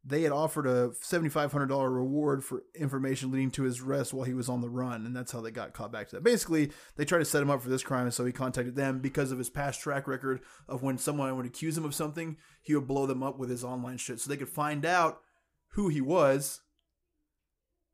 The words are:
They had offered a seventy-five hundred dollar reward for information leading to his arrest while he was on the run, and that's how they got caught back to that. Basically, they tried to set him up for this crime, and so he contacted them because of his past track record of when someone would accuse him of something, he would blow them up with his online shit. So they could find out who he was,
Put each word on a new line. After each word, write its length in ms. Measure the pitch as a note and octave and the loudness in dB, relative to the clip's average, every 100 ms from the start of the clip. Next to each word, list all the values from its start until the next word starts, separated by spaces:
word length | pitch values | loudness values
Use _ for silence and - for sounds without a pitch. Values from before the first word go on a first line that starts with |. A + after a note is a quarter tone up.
They 200 | C3+ E3 | -4 2
had 80 | D#3+ | 2
offered 340 | C#3+ D#3 D#3 C3 | 4 0 2 2
a 280 | B2 A#2+ - | 4 2 0
seventy-five 520 | - F3 D#3 D3+ D3 | -2 0 2 2 0
hundred 160 | C#3+ C#3 | 2 0
dollar 240 | C#3 C3 | 2 2
reward 520 | B2+ C3 D3 D3+ C3+ | 2 2 2 2 2
for 200 | - B2+ - | -2 -8 -8
information 560 | - D3 C3+ C3+ C3 C3 | -6 -2 0 0 0 0
leading 220 | C3+ C3 | 0 0
to 100 | C3+ | 0
his 200 | C3 B2 | 0 0
arrest 340 | C3 C#3 B2+ C3 | -2 -2 -2 -2
while 100 | B2+ | -2
he 80 | |
was 160 | B2+ A#2+ | -2 -2
on 100 | B2 | -2
the 60 | A#2+ | -2
run, 380 | B2 B2+ A#2 A2+ | -2 -4 -4 -6
and 100 | B2 | -6
that's 160 | B2 | -6
how 100 | A#2+ | -8
they 100 | A2+ | -8
got 220 | A2 G#2 - | -6 -8 -8
caught 160 | G#2+ | -8
back 180 | A2+ G#2 | -8 -8
to 60 | - | 0
that. 80 | |
Basically, 480 | A3 A#3 - D#3+ C#3+ - - - | 4 4 4 2 2 0 -12 -4
they 100 | C#3+ | 2
tried 140 | F3 | 4
to 60 | C#3+ | 4
set 180 | D3 | 4
him 80 | C#3+ | 4
up 100 | C#3 | 2
for 80 | A#2+ | 2
this 140 | C3 | -2
crime, 220 | - C3 B2 | 0 0 0
and 80 | |
so 120 | A#2 B2 | 0 -2
he 60 | |
contacted 440 | B2 B2+ B2+ B2 B2 | -2 -2 -2 -2 0
them 220 | C3+ C3 | 0 0
because 340 | C3+ D3 C3+ | 0 0 0
of 60 | B2+ | -2
his 140 | A#2+ | -4
past 280 | - C#3+ - | -4 -4 -4
track 280 | D3+ C#3 C#3 | -2 -2 -2
record 340 | C3 C3+ C3 - - - | -2 -2 -2 -4 -20 -10
of 140 | C3 | -4
when 160 | C3+ B2+ | -2 0
someone 400 | D3 D3 C3+ C3 | 0 0 0 -2
would 80 | B2 | -4
accuse 320 | - D#3+ D#3+ | -4 -4 -2
him 80 | D3+ | -2
of 80 | |
something, 440 | C#3+ D3+ D3+ E3 D3+ - _ | -2 -4 -4 -8 -8 -14 _
he 100 | - | 0
would 140 | D3+ B2+ | 2 2
blow 180 | C#3 C3+ | 0 0
them 160 | B2+ | 0
up 160 | C3+ C3+ | -2 -4
with 140 | B2 | -4
his 120 | B2 | -4
online 340 | B2 B2+ B2 B2+ | -4 -6 -6 -6
shit. 220 | - A#2 | -8 -6
So 80 | - | -4
they 100 | C#3 | -4
could 120 | C3+ | -4
find 380 | - D3 D3 D#3+ | -2 -2 0 2
out 320 | F3+ D#3+ - _ _ _ _ _ | 4 4 0 _ _ _ _ _
who 140 | G#3 G3 | 0 2
he 140 | D3+ | 2
was, 600 | C3 F3+ C#3 C#3 C#3+ - _ _ _ _ _ _ _ _ _ _ _ _ _ | 2 6 6 4 0 -8 _ _ _ _ _ _ _ _ _ _ _ _ _